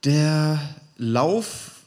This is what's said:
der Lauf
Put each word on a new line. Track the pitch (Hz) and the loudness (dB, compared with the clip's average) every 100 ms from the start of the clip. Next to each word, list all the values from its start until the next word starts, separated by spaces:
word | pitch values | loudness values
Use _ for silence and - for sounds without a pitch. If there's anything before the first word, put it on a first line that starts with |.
der | 139 147 151 156 151 151 147 - - _ | 2 2 4 2 0 0 -4 -14 -20 _
Lauf | 117 117 143 214 214 - - - | -2 0 2 0 -2 -12 -16 -20